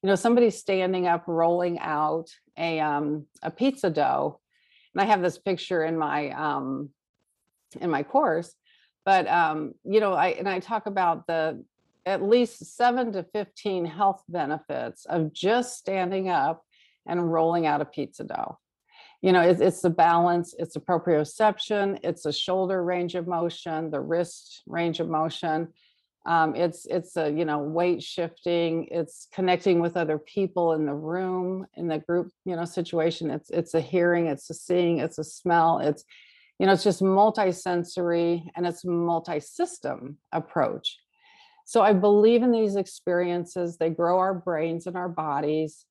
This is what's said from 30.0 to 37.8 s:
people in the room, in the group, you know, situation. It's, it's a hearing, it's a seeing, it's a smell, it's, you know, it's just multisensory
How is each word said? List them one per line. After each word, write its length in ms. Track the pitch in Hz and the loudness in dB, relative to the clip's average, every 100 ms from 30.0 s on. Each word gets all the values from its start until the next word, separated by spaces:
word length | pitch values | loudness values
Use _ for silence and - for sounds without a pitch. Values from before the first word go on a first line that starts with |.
| 165 156 | -2 -2
people 540 | - - 190 185 170 | -4 -4 -2 0 0
in 140 | 160 151 | 2 -2
the 80 | |
room, 720 | 143 156 175 185 185 180 185 190 | -4 -4 -4 -2 -2 -2 -6 -8
in 140 | - 170 | -8 -4
the 100 | 156 | -4
group, 320 | 156 170 170 _ - | -2 -2 -2 _ -8
you 100 | 170 | -6
know, 80 | |
situation. 680 | 170 - 170 170 160 165 160 | -6 -6 -4 0 0 0 -6
It's, 200 | 151 _ | -6 _
it's 240 | - 165 | -6 -2
a 60 | 165 | -2
hearing, 460 | 160 185 175 175 165 | 0 2 4 4 0
it's 200 | 139 - | -2 -8
a 60 | |
seeing, 460 | 165 - 180 175 170 | -14 -2 2 2 2
it's 180 | 156 - | -2 -4
a 60 | |
smell, 560 | 156 - 180 170 165 165 | -10 -6 0 4 4 2
it's, 240 | 151 147 - - - _ _ _ | 0 -2 -8 -20 -20 _ _ _
you 80 | 185 | 4
know, 60 | |
it's 120 | 190 | 4
just 180 | 208 180 | 4 2
multisensory 1400 | 190 190 214 214 196 175 185 175 | 2 4 4 4 0 -2 -2 -2